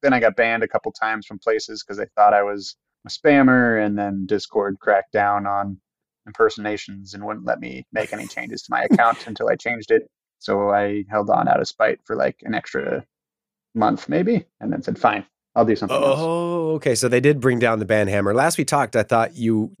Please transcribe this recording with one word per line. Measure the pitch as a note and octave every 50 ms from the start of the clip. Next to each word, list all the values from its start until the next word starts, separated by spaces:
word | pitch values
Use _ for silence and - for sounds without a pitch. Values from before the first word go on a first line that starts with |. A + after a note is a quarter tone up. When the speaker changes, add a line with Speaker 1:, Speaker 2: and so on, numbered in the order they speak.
Speaker 1:
Then | - C#3 C3
I | A#2+
got | A#2 A2 F#2+
banned | B2 A#2 A#2 A2+ A#2
a | A2+ -
couple | - A2 - G#2+
times | - - A2+ A2 A2 G#2 G2+
from | - G#2+ G2
places | - A2+ A2 G#2+ - - A2 G#2+
'cause | - - G2+ G#2
they | G#2 - _
thought | G#2+ G#2 G#2 G#2
I | G2+
was | G2+ G2+ G2+ G2+ F#2+ - - _ _ _ _ _ -
a | -
spammer, | - - - D3+ C#3+ C#3 C3 B2+ B2+ B2+ B2 A#2 A2+ G#2+ G#2+
and | G#2 G2+ G#2
then | G2+ G2+ G2 G2 F#2+
Discord | F#2 G#2 F#2+ - - - G#2+ G2+ G2+ G2 -
cracked | - A2 G2+ G2 - _
down | - G#2+ G2+ G2+ G#2 G2+ G2+
on | G2+ G2+ G2+ G2+ G2+ F#2+ F#2+ _ _ _ _ _ _ _ _ _
impersonations | G#2+ - - A2+ A2 - G#2+ G#2 G#2+ G#2 - - - G2+ G2 G2 F#2+ G2+
and | G2+ G#2
wouldn't | G#2+ A2 A#2 A#2
let | A#2+ - -
me | - - B1+ B1+ - _
make | - A2 G#2 -
any | - - -
changes | - - - - - - -
to | - -
my | B2 A#2+ B2
account | - - - A#2 A#2 A2+ -
Speaker 2:
<laughs> | -
Speaker 1:
until | A#2 G#2 - A2+ A#2
I | A2+
changed | - - A#2+ A#2+ A2 G2+ -
it. | A2+ A2 - - _ _ _ _ _ _
So | - G#2+ G2+ G2+ G2+ G2+
I | G2+ G#2 G#2 G2+ G#2 G#2 F#2+ G2
held | G#2+ G#2 G#2 G#2
on | F#2+ - - -
out | - -
of | - -
spite | - - A2 - - - _
for, | - A2+
like, | C2+ C2+ C2 - _
an | - - -
extra | - - - - C2+ C#2 - - - - _ _ _ _ _ _ _ _ _ _ _ _ _ -
month | A2+ G#2+ - - - - -
maybe, | D3+ E3 F#3 A3+ A#3+ F#3 - _ _ -
and | G#2+ A2
then | - -
said, | - - - -
"Fine, | - A2+ G#2+ G2+ - _ _ _ _ _ -
I'll | A#2 A2+
do | A#2 G#2+
something | - G#2 F#2+ C3+
else." | C3+ C#3 C#3 C3+ D3+
Speaker 2:
Oh, | E3 E3 E3 E3+ E3+ E3+ F3 E3+ D#3+ D#3 D#3+
okay. | D3 - C#3 A#2
So | - B2+ A#2+
they | B2 B2
did | B2+ D3 D3+ C3
bring | A#2+ C3 B2 A#2
down | A#2+ A2+ A2+ G#2+
the | G#2
ban | F#2+ A2 G#2+ G2+ F#2+
hammer. | G2+ G2+ G2+ G2+ G#2+
Last | B2+ D3 E3 - -
we | C3
talked, | - D3 C#3+ B2+ - -
I | A2+
thought | G#2 - A#2+ A2+ A2+ - -
you, | B2 A2+ A2+ A2 G#2+ A2 - - -